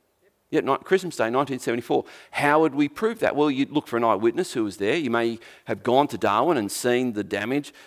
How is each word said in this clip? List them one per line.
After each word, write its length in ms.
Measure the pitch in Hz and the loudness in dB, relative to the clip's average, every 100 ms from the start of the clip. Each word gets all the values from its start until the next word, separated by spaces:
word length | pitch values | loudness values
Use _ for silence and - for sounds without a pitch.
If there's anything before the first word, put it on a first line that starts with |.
| _ _ _ _ - | _ _ _ _ -4
Yeah, 100 | 156 | -2
ni-, 160 | 117 - | 0 -2
Christmas 380 | - 190 180 - | 0 -2 0 -2
Day 140 | 113 | 0
nineteen 280 | 127 139 127 | 0 0 -4
seventy-four. 460 | - 120 - 135 - - - | -4 -4 0 -2 -2 -14 -10
How 280 | - 143 151 | -2 2 4
would 140 | 160 | 4
we 140 | 135 147 | 2 -2
prove 320 | - 220 226 | 0 -4 0
that? 140 | 135 | -2
Well, 160 | 139 151 | 2 0
you'd 220 | 135 139 | 0 -2
look 140 | 143 - | -2 -2
for 100 | 117 | 0
an 80 | |
eyewitness 480 | 117 98 113 139 180 | 2 2 2 0 -4
who 120 | 131 | -2
was 120 | 107 95 | -4 -2
there. 200 | 101 165 | -2 0
You 140 | 135 | 0
may 280 | 117 117 113 - - | 0 0 -4 -14 -18
have 180 | - 101 | -8 -6
gone 260 | 123 127 143 | 2 2 2
to 100 | 101 | 0
Darwin 400 | 104 104 151 147 | 0 2 2 2
and 120 | 101 | 0
seen 440 | - 123 123 127 | -2 0 0 0
the 100 | 104 | -4
damage, 480 | 95 98 107 143 143 - | -4 -4 -2 -4 -4 -18